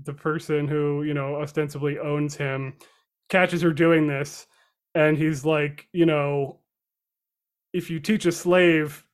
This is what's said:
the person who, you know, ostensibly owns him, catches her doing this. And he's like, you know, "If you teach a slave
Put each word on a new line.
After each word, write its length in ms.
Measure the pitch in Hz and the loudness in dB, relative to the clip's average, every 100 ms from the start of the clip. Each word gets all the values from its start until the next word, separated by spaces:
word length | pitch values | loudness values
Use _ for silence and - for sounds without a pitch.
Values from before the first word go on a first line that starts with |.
the 100 | 143 | -12
person 520 | 143 160 156 - 147 143 | -8 -6 -6 -2 -2 0
who, 380 | 151 147 143 | -2 -2 -2
you 100 | 151 | -4
know, 220 | 143 139 143 | -4 -4 -6
ostensibly 600 | 147 156 147 147 147 147 | -4 -4 -4 -4 -6 -4
owns 360 | 147 147 147 | -4 -2 -4
him, 400 | 147 139 135 135 - - _ _ _ - | -4 -6 -4 -8 -12 -20 _ _ _ 0
catches 340 | 190 180 175 | 2 2 2
her 100 | 170 | 0
doing 360 | 160 165 160 151 | 4 4 4 2
this. 380 | 139 139 - - _ _ _ _ | -2 -6 -10 -20 _ _ _ _
And 220 | 165 156 151 | 2 4 4
he's 280 | 160 143 | 0 0
like, 420 | 151 156 147 147 - | -2 0 -2 -6 -8
you 140 | 175 165 | 2 2
know, 520 | 147 143 143 135 - _ _ _ _ _ _ _ _ _ _ - | 2 0 -2 -4 -8 _ _ _ _ _ _ _ _ _ _ -8
"If 180 | 180 170 | -8 -6
you 100 | 165 | -6
teach 260 | 147 214 175 | -2 0 0
a 60 | |
slave 720 | 170 175 180 175 160 151 - _ | -2 2 4 6 4 0 -8 _